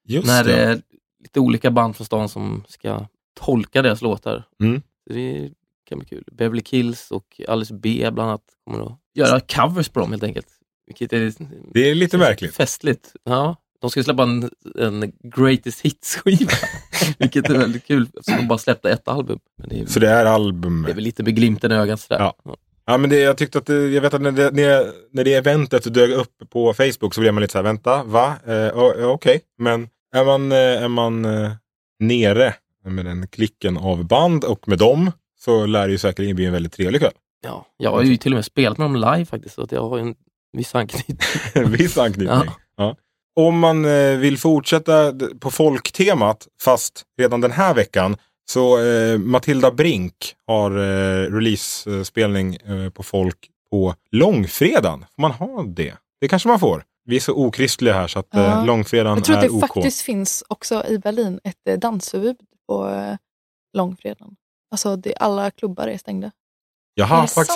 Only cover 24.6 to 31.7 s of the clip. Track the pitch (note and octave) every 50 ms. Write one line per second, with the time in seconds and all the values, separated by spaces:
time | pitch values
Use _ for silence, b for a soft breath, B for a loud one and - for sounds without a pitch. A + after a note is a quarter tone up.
24.6 | D3 C#3+ C#3 C3+ A#2+ G2+ - - - _ C3+ C3 B2+ C3+ C#3 C3+ C3 C#3+ D3 D3+
25.6 | C#3+ - C#3 B2 - A#2 A#2 B2 B2 A#2+ B2+ C3 A#2+ - _ _ A2+ - - A#2+
26.6 | A#2 A#2 G2+ - C3+ C3+ A#2+ - - G2 - A2 A2 A2 G#2 G#2 G#2 G2 - G2
27.6 | F#2+ G#2+ A2 G#2+ - A#2+ C3 C#3+ C3 A2 G#2+ A#2 B2 C#3+ D3+ A2 - A#2 A2+ A2
28.6 | A2 A2 - A#2+ B2 B2+ - A2+ A#2+ B2 C3 D3+ - C3 C3 D#3+ - _ _ -
29.6 | A#2 A#2+ A#2 A#2 A#2 A#2 _ _ _ _ - C3 C3+ C3+ C#3 C#3 C#3 C3+ C3+ C3
30.6 | C3 B2+ B2 A2 A#2+ A#2+ A#2+ A#2+ A#2 A#2 A2+ A2+ A2+ A2 A2 G#2+ G#2+ G#2+ G#2+ -
31.6 | _ _